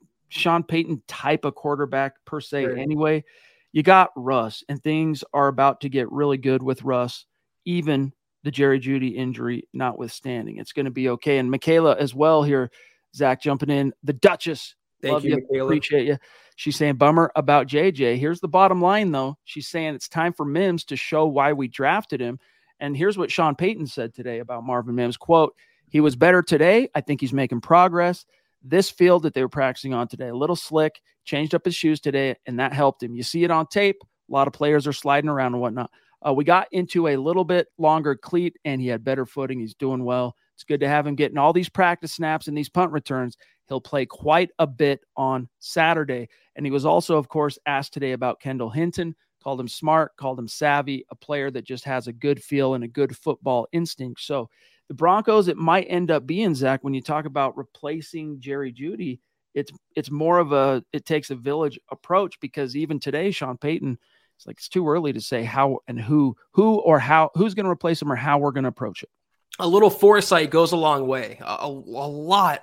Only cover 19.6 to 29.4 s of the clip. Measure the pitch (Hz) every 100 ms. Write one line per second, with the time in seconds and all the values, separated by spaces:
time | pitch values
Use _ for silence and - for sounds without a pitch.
19.6 | 131 175 156 139 - 160 170 170 143 151
20.6 | 196 170 - 131 - 156 156 139 139 143
21.6 | 127 - 135 190 - 139 120 127 _ _
22.6 | _ _ 143 139 190 196 160 - 160 139
23.6 | 180 214 143 - 117 120 123 117 120 120
24.6 | 123 123 117 123 120 120 - 165 151 -
25.6 | _ _ _ 147 151 123 165 180 175 156
26.6 | 165 220 262 151 - 143 131 139 131 120
27.6 | - 170 180 170 175 180 - _ _ _
28.6 | 131 170 185 - 180 180 156 135